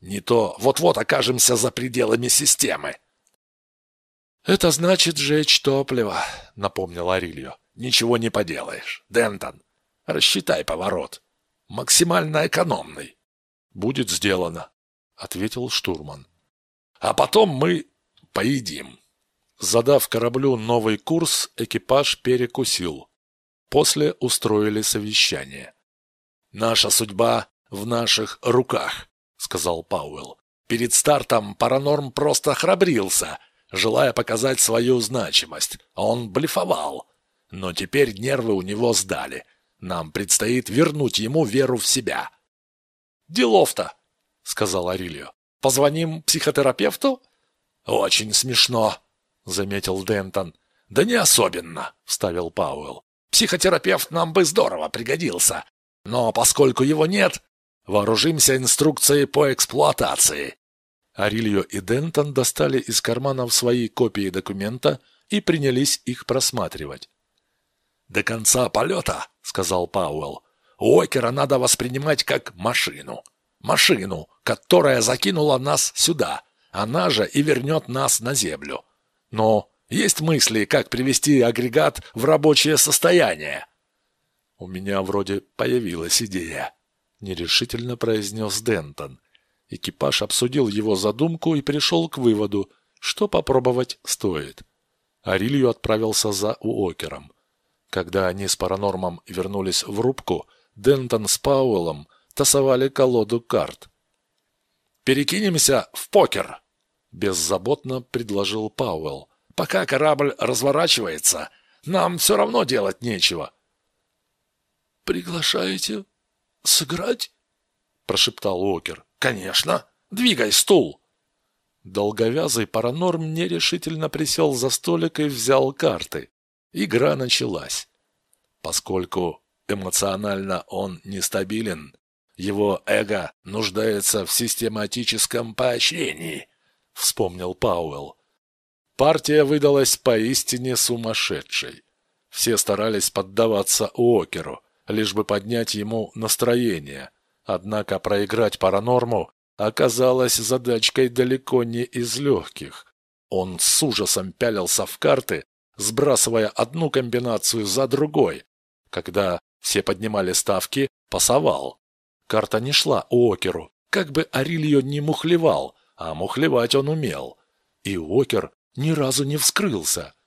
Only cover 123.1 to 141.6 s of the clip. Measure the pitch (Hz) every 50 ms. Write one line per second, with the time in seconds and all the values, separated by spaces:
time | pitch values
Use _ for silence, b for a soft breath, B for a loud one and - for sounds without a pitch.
123.1 | 175 165 160 156 156 160 170 175 170 170 - - - 175 - - 160 156 156 156
124.1 | - - 156 147 - - 165 151 139 123 120 131 123 - - - 170 170 165 165
125.1 | _ - 151 147 139 120 110 120 135 135 135 135 143 _ - 156 110 82 - -
126.1 | - 73 - _ _ _ _ _ _ _ _ _ _ 170 196 185 - - - 147
127.1 | 151 139 131 123 - - 127 120 95 80 69 - - - - _ _ _ _ _
128.1 | _ _ _ _ _ _ _ _ _ _ _ 78 80 - - - 95 95 90 87
129.1 | - 92 90 85 80 - _ _ _ _ _ _ 98 98 95 95 - - - 98
130.1 | 95 95 104 104 101 98 98 98 95 87 85 _ - 92 98 98 92 82 _ 98
131.1 | 98 95 87 - - 98 98 92 107 110 113 107 92 80 76 67 _ _ _ _
132.1 | _ _ _ _ _ - 92 98 101 101 104 104 95 - _ - 104 107 110 98
133.1 | 104 98 87 78 - _ _ 92 98 107 110 101 92 104 110 110 107 101 98 -
134.1 | - 110 95 85 - - 120 117 - - 117 110 107 110 104 101 - 123 120 -
135.1 | - 113 - - - 117 120 113 110 - 127 127 120 - - - 160 170 156 104
136.1 | 78 - - 165 156 - - _ _ _ _ _ _ _ _ _ _ - - -
137.1 | - - 110 92 87 90 90 90 92 _ - 120 92 87 85 80 71 71 71 71
138.1 | - _ _ _ _ _ _ _ _ _ _ _ _ _ _ _ _ _ 131 147
139.1 | 160 156 - - 151 151 147 135 147 151 143 147 143 139 135 127 - - _ -
140.1 | 120 110 110 117 135 - - - - 123 123 131 127 113 - - 123 117 117 113
141.1 | 110 - - - - 147 135 _ - -